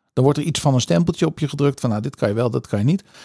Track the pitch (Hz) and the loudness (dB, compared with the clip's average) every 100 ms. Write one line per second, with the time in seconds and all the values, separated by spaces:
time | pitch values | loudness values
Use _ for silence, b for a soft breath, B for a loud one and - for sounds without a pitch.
0 | _ - 135 143 151 - 143 127 - 170 | _ 2 2 2 -2 -2 0 0 2 0
1 | 170 - 165 - 147 143 143 139 120 107 | 0 0 -2 -2 -6 0 -2 0 -2 -2
2 | 113 - 110 110 120 113 - 104 120 190 | -6 -4 -2 0 -2 -2 -2 0 2 0
3 | - B | -4 B